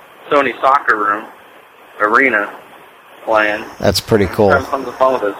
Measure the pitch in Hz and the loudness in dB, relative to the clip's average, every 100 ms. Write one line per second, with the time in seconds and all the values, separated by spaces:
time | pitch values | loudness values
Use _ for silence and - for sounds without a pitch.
0 | - - - 147 135 113 135 139 - 110 | -20 -20 -2 0 0 0 2 2 0 -2
1 | 104 104 110 - - - - - - - | 0 -2 -6 -20 -20 -20 -20 -20 -20 -4
2 | 107 117 135 107 104 - - - - - | 0 2 2 0 -4 -10 -20 -20 -20 -20
3 | - - - 107 107 107 113 - - 92 | -20 -16 -2 0 0 -2 -8 -4 -2 -2
4 | - 110 95 - 101 113 131 135 123 - | 0 0 2 2 2 2 0 -6 -6 0
5 | 131 127 104 101 | 2 2 -2 -4